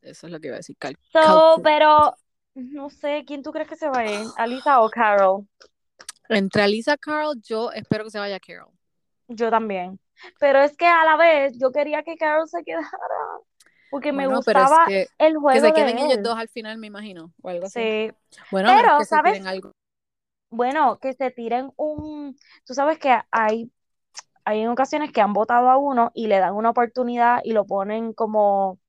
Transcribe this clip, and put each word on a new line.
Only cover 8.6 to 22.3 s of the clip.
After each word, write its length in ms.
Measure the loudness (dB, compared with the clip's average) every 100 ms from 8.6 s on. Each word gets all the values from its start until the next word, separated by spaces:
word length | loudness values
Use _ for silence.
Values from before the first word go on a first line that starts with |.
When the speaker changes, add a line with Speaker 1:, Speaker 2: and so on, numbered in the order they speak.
| -20 _ _ _ _ _ -16
Speaker 2:
Yo 220 | -6 -2
también. 480 | 0 -2 -6 -8 -14 _ _ -20 _
Pero 220 | 2 4
es 160 | 4 2
que 100 | 2
a 180 | 4
la 120 | 4 4
vez, 420 | 4 4 0 -2
yo 140 | -2
quería 300 | -2 -4 -4
que 120 | -8 -6
Carol 320 | -2 -2 -2
se 140 | -8
quedara, 220 | -8 -8 -8 -12 -10 -8 -8 -12 -20 _ _ _ _
porque 220 | -8 -6
me 140 | -4 -2
Speaker 1:
Bueno, 140 | 0 2
pero 140 | 4
es 60 | 6
Speaker 2:
gustaba 180 | 6 4
Speaker 1:
que, 220 | 2 -4 0
Speaker 2:
el 140 | 2
Speaker 1:
que 40 | 2
Speaker 2:
juego 200 | 2 4
Speaker 1:
se 60 | 4
Speaker 2:
de 60 |
Speaker 1:
queden 240 | 4 2 0
ellos 180 | 0 0
Speaker 2:
él. 40 |
Speaker 1:
dos 160 | -2 -6
al 100 | -8
final, 300 | -12 -12 -14
me 80 | -16
imagino, 460 | -16 -16 -18 -20 _
o 60 | -12
algo 160 | -10 -10
así. 140 | -6
Speaker 2:
Sí. 600 | -4 -4 -6 -10 _ _ -6
Speaker 1:
Bueno, 160 | 0 4
a 20 |
menos 100 | 6 6
Speaker 2:
Pero, 120 | 4
Speaker 1:
que 60 |
se 40 | 2
Speaker 2:
¿sabes? 220 | 2 2
Speaker 1:
tiren 160 | 0 -4
algo. 240 | -10 -12 _ _ _ _ _ _ _ _
Speaker 2:
Bueno, 480 | -4 -2 0 0 -2
que 120 | -8
se 180 | -6 -6
tiren 400 | -6 -6 -6 -6 -8
un, 580 | -8 -6 -12 -12 -14